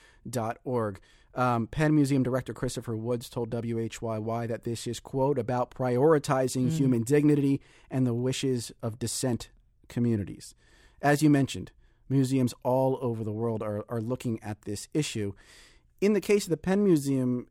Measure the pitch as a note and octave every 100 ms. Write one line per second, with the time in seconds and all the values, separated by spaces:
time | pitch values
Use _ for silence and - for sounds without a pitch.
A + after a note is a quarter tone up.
0 | - _ A#2 A#2+ A2+ A#2+ - B2 G#2+ F#2+
1 | _ _ _ - B2 A#2 A2 D3 D3+ D3+
2 | C3+ C#3 B2 B2+ B2 A2 B2+ B2+ A#2 A2
3 | A2+ A#2+ - B2+ A2+ A#2 A#2 A#2 A2+ -
4 | A2+ G#2+ A2 A#2 A2+ A2 A#2 A#2 B2 A2+
5 | - C3+ C3+ C3+ A2 B2 B2 - B2+ B2
6 | D#3 D3 - C3 C3 C3 B2 D#3+ C3 A#2
7 | A2+ D3 D3 D3 C#3 C#3 - - - C3
8 | B2+ A#2 B2+ B2+ C3+ B2 - - A#2 A2
9 | A#2 - C3 A2+ - _ _ _ - A#2+
10 | A#2+ G#2+ E2 - - - _ _ _ -
11 | C#3+ D3 D3+ C#3 C3 F#2 F2+ _ _ _
12 | - C3+ B2+ C3+ B2 - B2 C3 C3 C3
13 | B2 A2+ G#2+ G#2+ A#2 A2 A2 G#2 - A#2
14 | A2 B2+ B2+ A2 G#2 G#2+ G2+ G2+ - D#3
15 | D3 A2 G2+ - - - - _ _ -
16 | G3 G#3 - G#3 F3+ D#3 F3+ G3 G#3 D#3
17 | C#3 C3+ B2+ B2 -